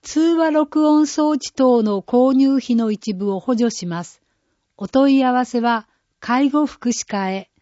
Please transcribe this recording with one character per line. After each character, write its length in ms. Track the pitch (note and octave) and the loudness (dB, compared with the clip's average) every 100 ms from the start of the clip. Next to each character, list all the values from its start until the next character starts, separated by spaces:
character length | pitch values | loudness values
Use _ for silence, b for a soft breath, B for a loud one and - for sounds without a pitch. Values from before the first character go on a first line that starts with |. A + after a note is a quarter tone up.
通 180 | - D4+ | -4 0
話 300 | E4 E4 D#4+ | 2 2 2
録 360 | D4+ D4+ D#4 D4+ | 0 0 0 2
音 200 | D4+ D4+ | 2 2
装 220 | - D4+ | 0 -2
置 220 | D4+ - | -2 -6
等 300 | - C4 A#3+ | 0 2 2
の 220 | G#3+ G3 | 0 -4
購 300 | - B3 C4 | 0 2 2
入 240 | C4+ C4+ C4+ | 4 2 0
費 180 | - | 0
の 160 | A#3 A3+ | -2 0
一 240 | G#3+ - | -4 -6
部 180 | F#3 G3+ | -6 -4
を 60 | G3 | -4
補 160 | - | -4
助 160 | A#3 A#3 | 0 -2
し 160 | - F3 | -2 -8
ま 160 | E3+ | -8
す。 180 | E3+ _ _ _ _ _ _ _ | -10 _ _ _ _ _ _ _
お 100 | G3 | -2
問 300 | C4 C#4 C4+ | 2 4 4
い 60 | |
合 100 | B3+ | 2
わ 120 | B3 | 0
せ 140 | B3 A#3+ | -2 -2
は、 280 | A#3 A#3 - _ _ _ | -2 -2 -6 _ _ _
介 320 | - B3 C#4 | -2 0 2
護 160 | D4 D4+ | 0 -2
福 220 | - B3 | -4 -6
祉 180 | A#3 - | -6 -6
課 240 | G3+ F#3+ | -6 -4
へ。 180 | F#3+ F#3+ _ | -6 -10 _